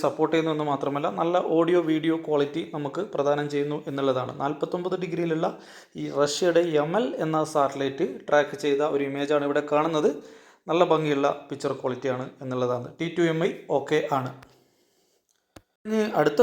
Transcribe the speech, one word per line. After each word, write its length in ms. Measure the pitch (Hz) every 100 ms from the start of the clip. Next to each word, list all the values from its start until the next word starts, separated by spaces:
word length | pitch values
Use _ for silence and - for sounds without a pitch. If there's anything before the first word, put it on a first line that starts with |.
സപ്പോർട്ട് 320 | 147 - 156
ചെയ്യുന്നു 180 | 165 160 151
എന്ന് 100 | 151
മാത്രമല്ല 360 | 139 143 143 165 190
നല്ല 180 | 165 180 - 165
ഓഡിയോ 220 | 170 175 160
വീഡിയോ 240 | 156 160 160 160
ക്വാളിറ്റി 360 | 147 143 160 - 156
നമുക്ക് 260 | 143 160 -
പ്രദാനം 340 | 151 143 147 147
ചെയ്യുന്നു 240 | 143 143 147 151
എന്നുള്ളതാണ്. 420 | 139 139 127 123 143
നാൽപത്തൊമ്പത് 540 | 139 147 170 180 180 185
ഡിഗ്രിയിലുള്ള 440 | 175 165 170 160 180 - - - - 160
ഈ 40 | 151 139
റഷ്യയുടെ 440 | 147 - 180 165 170 151
എം 80 | 151 190
എൽ 80 | 254 -
എന്ന 160 | 160 156 151
സാറ്റലൈറ്റ് 540 | 151 135 139 135 139 196 - -
ട്രാക്ക് 300 | 147 143 139 147
ചെയ്ത 160 | 139 151 143
ഒരു 100 | 139
ഇമേജാണ് 340 | 139 143 147 143
ഇവിടെ 140 | 147 147
കാണുന്നത്. 380 | 151 160 156 208 294 - - - _ -
നല്ല 140 | 165 170
ഭംഗിയുള്ള 360 | 156 156 139 143 143 -
പിക്ചർ 220 | 139 139 -
ക്വാളിറ്റിയാണ് 440 | 135 123 127 127 131 -
എന്നുള്ളതാണ്. 440 | 131 127 123 123 123 -
ടി 80 | 165 175
ടു 60 | 170
എം 60 | 160 190
ഐ 40 | - - 139
ഓക്കെ 220 | 139 151 - 139
ആണ്. 140 | 127 - - _ _ _ _ _ _ _ _ _ _ - - _ 214
ഇനി 120 | 220 214 165
അടുത്ത 220 | 151 220